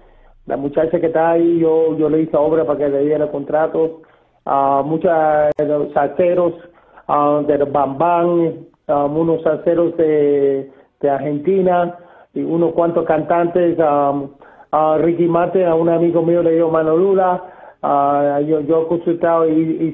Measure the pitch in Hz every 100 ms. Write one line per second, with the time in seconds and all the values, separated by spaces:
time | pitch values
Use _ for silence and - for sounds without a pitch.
0 | - _ _ _ - 135 143 160 160 170
1 | 160 160 165 170 170 170 165 160 160 156
2 | 151 156 160 151 151 160 151 135 143 139
3 | 147 151 147 143 139 151 160 160 160 160
4 | - _ _ _ - 139 139 139 143 160
5 | 180 160 156 151 151 147 147 147 143 151
6 | 143 - 175 180 175 - - _ _ -
7 | - 143 147 147 147 143 139 143 135 135
8 | 170 175 175 170 165 160 - _ - 143
9 | 143 156 165 160 165 151 175 170 170 170
10 | 156 151 143 143 139 135 135 - _ _
11 | 143 135 151 147 170 196 180 175 175 -
12 | - - - 139 139 165 165 170 170 170
13 | 165 156 151 170 175 180 170 165 156 143
14 | 143 143 139 - - - - 151 156 156
15 | 120 - 170 170 175 185 175 165 165 165
16 | 170 165 165 175 165 165 165 160 156 165
17 | 196 190 185 180 - - - - 147 143
18 | 143 143 143 143 151 156 143 160 165 170
19 | 175 170 170 165 160 160 160 160 160